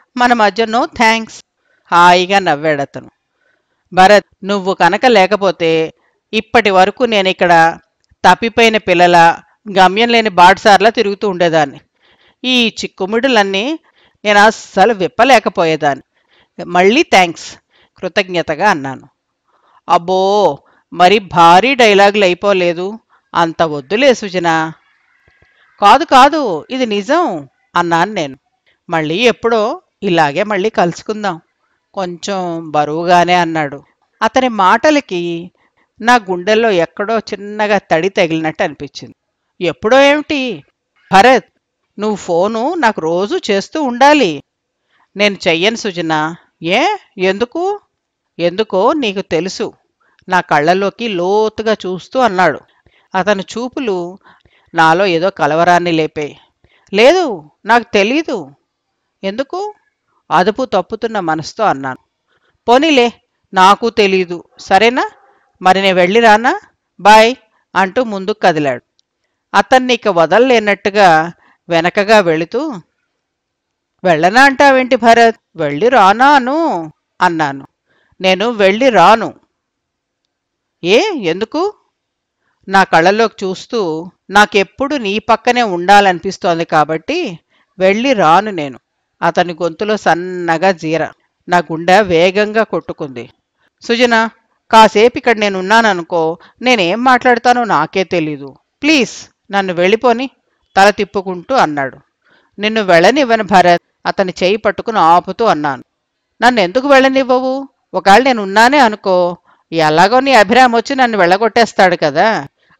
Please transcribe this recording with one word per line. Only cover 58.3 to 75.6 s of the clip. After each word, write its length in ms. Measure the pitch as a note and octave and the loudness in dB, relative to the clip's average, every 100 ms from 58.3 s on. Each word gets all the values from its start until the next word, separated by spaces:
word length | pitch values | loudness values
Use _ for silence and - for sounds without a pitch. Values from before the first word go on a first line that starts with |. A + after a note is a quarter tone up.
| A#3 C#3 C#3+ _ _ _ _ _ _ | -8 -10 -20 _ _ _ _ _ _
"ఎందుకు?" 500 | G3 G#3+ C#4 F4+ G#4 G#4 _ _ _ _ - | -10 -8 -8 -8 -10 -12 _ _ _ _ -4
అదుపు 340 | D#3 G#3 G#3+ C4 | -2 0 -2 -4
తప్పుతున్న 540 | G3 F3+ A3 A#3 G#3+ | -4 -4 -8 -8 -6
మనసుతో 440 | E3 D#3 D3+ - | -4 -6 -6 -4
అన్నాను. 340 | G3+ C#3 C3+ B2+ _ _ _ _ _ _ - | -2 -2 -6 -12 _ _ _ _ _ _ 0
"పోనీలే, 460 | B3 D#4+ C4+ A#3+ - _ _ _ | 2 2 2 0 -4 _ _ _
నాకు 360 | F#3+ F#3 G3+ A#3 | 2 4 4 0
తెలీదు. 540 | A3 G3 F#3+ F3 F3 - _ | 0 0 0 -4 -8 -14 _
సరేనా? 520 | - F#3+ A3+ B3+ G#4+ _ _ _ _ _ | 0 2 2 0 -6 _ _ _ _ _
మరి 200 | F#3 F#3 | 0 2
నేను 140 | G3 F#3 | 2 0
వెళ్ళి 240 | F3+ A3 | 2 2
రానా? 400 | A3+ G#3+ B3 G4 _ _ _ _ | 4 2 2 -4 _ _ _ _
బాయ్," 360 | F#3+ A3 A3+ C4 _ _ _ - | 4 6 6 0 _ _ _ -4
అంటూ 280 | F#3+ B3 | -2 -2
ముందుకు 360 | A#3+ G3 F#3+ G#3+ | -4 -6 -8 -2
కదిలాడు. 400 | F3+ D#3 C#3+ B2+ _ _ _ _ _ _ _ | 0 0 -2 -6 _ _ _ _ _ _ _
అతన్ని 400 | G3 - C4 B3+ | -2 2 0 0
ఇక 140 | B3 G#3+ | -2 -2
వదలలేనట్టుగా 1200 | F3 D#3+ G3 C4 A#3 G#3 G3 G#3 G3+ F#3+ D#3 E3 - _ _ - | 0 2 2 2 2 0 -4 -2 2 4 4 0 -8 _ _ -4
వెనకగా 500 | E3 E3+ G#3 G3+ G#3+ | -2 -2 -2 2 2
వెళుతూ, 540 | F3 D#3 E3+ A#3 D#4+ G3+ - _ _ _ _ _ _ _ _ _ _ _ | 2 -2 -4 -6 -6 -10 -16 _ _ _ _ _ _ _ _ _ _ _
"వెళ్ళనా 400 | F#3 D#3 F3 A#3 | -2 0 2 4
అంటావేంటి 520 | C#4 C4 C#4+ C4 B3+ B3 | 2 4 2 2 0 0
భరత్? 400 | A#3 A3+ A#3 A3 _ | 4 4 4 0 _
వెళ్ళి 340 | D#3+ | -8